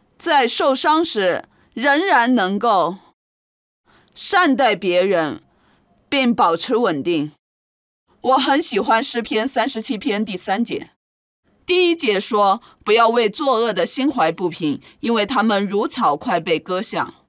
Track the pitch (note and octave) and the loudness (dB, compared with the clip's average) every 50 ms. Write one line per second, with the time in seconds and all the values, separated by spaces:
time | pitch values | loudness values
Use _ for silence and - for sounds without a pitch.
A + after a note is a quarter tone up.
0 | _ _ _ - - E4+ D#4 C#4+ - A#3+ - - F4+ D4 C4+ C4 - E4 D4+ D#4+ | _ _ _ -8 -2 0 2 2 2 2 0 0 0 2 2 2 2 2 2 2
1 | E4+ - - A3 F#3+ F3+ E3 A2+ - - _ _ _ _ - - A3+ C#4+ C#4 D4 | 0 0 -2 0 0 0 0 -2 -4 -10 _ _ _ _ -8 -2 0 2 2 2
2 | F4+ G4 E4+ B3+ A#3 A#3+ B3+ A#3+ F#3+ F3+ G3 G3+ - A#3+ G#3+ F#3+ D#3+ D#3+ F#3 F#3+ | 2 2 2 2 4 4 2 2 2 0 -2 0 0 2 2 2 2 0 -2 -6
3 | _ _ _ _ _ _ _ _ _ _ _ _ _ _ _ _ _ _ _ _ | _ _ _ _ _ _ _ _ _ _ _ _ _ _ _ _ _ _ _ _
4 | _ _ - - - - F#4+ F#4 F4+ D#4+ C4+ A3 C4+ A#3 G#3+ F3 G3+ F#3 F3 F3+ | _ _ -14 -10 -6 0 2 2 4 2 2 2 2 2 0 0 -2 0 2 2
5 | F3+ G3 F#3+ E3+ D#3+ D3 A2 - _ _ _ _ _ _ _ _ _ _ _ _ | 2 2 2 0 0 -2 -4 -10 _ _ _ _ _ _ _ _ _ _ _ _
6 | _ - - C#4 C4 A#3+ A3+ - G#3 F3 E3 E3+ - - C4 A3 B3 G3+ E3 C#3+ | _ -4 -2 0 2 2 2 2 2 2 2 0 -2 -2 0 0 0 0 -2 -2
7 | C3+ E3 F3 D#3 C#3+ D3+ - _ _ _ _ _ _ _ _ _ _ _ _ _ | -2 -2 0 0 -2 -4 -8 _ _ _ _ _ _ _ _ _ _ _ _ _
8 | _ _ _ _ - A#3+ C4 C4+ B3+ C#4+ C#4 D4 E4+ - - G3 G#3+ - A#3 A3+ | _ _ _ _ 0 2 2 2 2 2 0 0 0 -2 -2 -2 0 2 0 0
9 | - - - A#3+ A3 - C#4 G#3+ A3 C4+ - B3+ A3 B3+ - A3+ A3 - C4 G#3 | 0 -2 -4 -6 -4 -2 -2 -2 -2 -2 0 -2 -2 -2 -4 -6 -6 -6 -6 -4
10 | - C#4+ G3+ G#3 A3 G3 G3 F3 - - F#3+ G#3 A#3 - D#3 G#2 - - _ _ | -4 -2 -2 -2 -2 -4 -4 -6 -4 -2 -2 -2 -2 -4 -6 -10 -10 -12 _ _
11 | _ _ _ _ _ _ _ _ _ _ _ _ _ - F4+ F4+ F4+ F4 E4+ E4+ | _ _ _ _ _ _ _ _ _ _ _ _ _ -2 2 2 4 2 2 0
12 | - A#3 G#3 F#3+ - - - G#3 G#3 G3 F#3+ A3+ - - - _ - - G#3 A#3 | 0 -2 0 -2 -2 -2 0 2 4 2 2 0 -4 -16 -20 _ -2 0 2 4
13 | A#3 A3+ A#3 A#3+ A#3 G#3+ G#3+ - D4+ C#4 B3 A3 A#3 A#3 G#3 F3+ E3+ - - - | 4 4 2 2 0 0 0 -2 0 0 2 2 0 0 0 -2 -2 -2 -2 -2
14 | B3+ D4 - B3 E3 D#3+ E3 - F#3+ F3 D#3+ - F3 D3+ C#3 - - - - _ | -2 -2 0 0 0 0 0 -2 -4 -6 -4 -4 -4 -4 -4 -4 -8 -18 -18 _
15 | - A3 A#3 A3 G#3 G3 C4 - - A3+ G#3+ G3 G3+ G3 G3 G3+ A#3 D4 - C4 | -4 -2 0 0 0 -2 0 0 0 2 0 0 -2 -2 -2 -2 -2 -2 -2 -2
16 | A#3 F#3 F#3 F3+ - B3+ G3 F3 D#3 G3 E3 D#3 - - F3+ F#3 A3+ - - E3 | 0 0 0 -2 -2 -2 -2 -2 -2 -2 -4 -4 -4 -4 -6 -6 -6 -6 -6 -6
17 | C3+ - - _ _ | -6 -6 -10 _ _